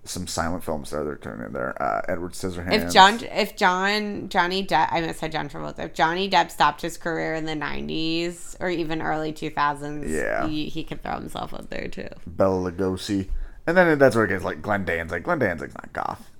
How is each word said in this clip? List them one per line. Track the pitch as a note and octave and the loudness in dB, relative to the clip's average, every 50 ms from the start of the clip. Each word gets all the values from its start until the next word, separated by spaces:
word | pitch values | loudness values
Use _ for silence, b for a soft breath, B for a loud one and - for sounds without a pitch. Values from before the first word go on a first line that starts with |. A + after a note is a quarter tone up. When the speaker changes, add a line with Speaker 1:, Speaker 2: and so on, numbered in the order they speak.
| - | -10
Speaker 1:
Some | - - F2+ F2+ | -8 -8 -6 -6
silent | - - F2+ E2+ E2 F2 F2+ - | -4 -2 0 0 0 0 -2 -2
films | - D#2+ D2+ C2+ - | -2 -4 -4 -4 -4
that | - D2+ D2 | -4 -2 -2
they're | D2 C#2+ | -2 -4
turning | C#2 - - G#1 A1 A#1 | -6 -8 -10 -8 -8 -8
in | G#1 A#1+ | -6 -4
there. | C#2 B1 C2 - - | -2 -2 -2 -2 -2
Uh, | C#2+ B1 G#1 G1+ - | 0 0 0 0 0
Edward | - F#2 E2 F2 F2+ - | 0 -2 -2 -2 -6 -6
Scissorhands. | - - F#2 F2 F2+ F2 F#2 | -4 -4 -4 -4 -4 0 2
Speaker 2:
If | G3+ G#3+ - E2+ F#3 | 2 2 2 2 2
John, | G3+ F#3+ G3 A3 A#3 B3+ | 2 4 2 2 0 -6
if | - - F3+ G#3+ G3+ - | -6 -2 -2 -2 -4 -2
John, | - G#3 F#3 F3+ F#3 F#3+ G3+ G#3 G#3+ G#3+ G#3 G3+ F3 - G3 | 0 2 2 2 2 0 0 0 0 -2 -4 -6 -6 -8 -2
Johnny | - F#3+ F3 F3 F#3 F#3+ G3 | 0 0 0 2 0 -2 0
Depp, | F#3 F3 D#3 E3 - | 2 2 2 2 2
I | - E3+ E3 E3 E3+ | 0 -2 -2 -2 -4
said | - E3 D#3 | -4 -6 -4
John | D#3 D3+ D3+ C#3+ | -4 -4 -6 -6
Travolta. | - D#3+ D3+ D3 D3 - D3 | -8 -8 -8 -8 -6 -6 -8
If | D#3+ - | -8 0
Johnny | - E3+ D#3+ E3+ F3+ G3 G3 | 2 2 2 4 0 0 4
Depp | F#3+ F3 E3+ E3+ | 4 4 4 4
stopped | - - D#3+ D3 D3+ - - | 2 4 4 4 4 0 -6
his | E3+ D#3+ | -6 -6
career | - - E3+ E3 D#3+ D#3+ D#3+ D#3+ | -4 -4 -4 -2 -2 -2 -2 -2
in | D#3+ D#3 | -2 -2
the | D#3+ D#3 | -2 -2
nineties | D3+ D3 C#3+ C#3 C#3 C#3+ D3 D#3 D#3+ D#3+ D#3+ E3 E3 E3+ F3 E3+ - - - - - | -2 -2 -2 -2 -4 -4 -2 -2 0 0 0 0 0 0 -2 -4 -6 -10 -12 -8 -4
or | - F#3 | -2 -2
even | F3 D#3+ E3+ D#3 D#3+ D#3+ | 0 0 0 -2 -2 -2
early | D3+ D#3 D#3 D#3 D#3 D#3 D#3 | 0 0 0 0 -2 -4 -4
two | - E3 D3+ | -4 -6 -4
thousands, | - D3 D3 D3 D3 C#3+ C#3+ D3 D3 D3+ C#3+ D3 | 0 2 2 2 0 -2 -6 -6 -6 -4 -2 -2
Speaker 1:
Yeah. | D#2 D2 B1 G#1 G#1+ - C2+ | 0 0 0 0 0 0 0
Speaker 2:
he, | - D#3 D3+ D3+ - | 0 0 -2 -2 -2
he | - - - | -4 -4 -4
could | - D#3 - | -6 -8 -6
throw | - - - | -4 -4 -6
himself | - - - - - - - | -4 -6 -8 -8 -8 -6 -6
up | - - - - | -8 -8 -8 -8
there | - - - | -6 -6 -6
too. | - - - - - - - - | -6 -6 -6 -8 -10 -10 -12 -12
Speaker 1:
Bela | E2+ D#2+ F#2+ G2 F#2+ F#2+ F#2 F2+ F#2 | -10 2 4 4 4 4 4 2 0
Lugosi. | E2+ F2+ F#2+ F#2 F#2 F2+ - - G2+ G2 F#2+ B B B B B B B B | 0 0 0 0 0 -2 -2 0 0 0 0 B B B B B B B B
And | - E3+ | 4 6
then | F#3 F3+ E3+ D#3 | 8 8 8 8
that's | C#3 C#3 C3 A#2+ | 10 8 8 10
where | A2+ G#2+ | 8 6
it | F#2+ | 6
gets, | F#2+ F#2 F2 | 4 0 0
like, | F#2+ F2 D#2 | -2 -4 -2
Glenn | D#2 G2+ G#2 G2+ F#2+ | 0 0 2 2 2
Danzig. | F#2 E2+ E2 E2 E2 E2+ F2 - | 0 0 0 0 -2 -4 -2 0
Glenn | - F3 D3+ | 0 2 2
Danzig's | B2 F#2+ E2+ - C#2 - - | 2 2 2 -2 -6 -8 -8
not | - - - - | -14 -14 -8 -6
goth. | - - - - - - - - - | -4 -4 -4 -4 -6 -10 -18 -18 -20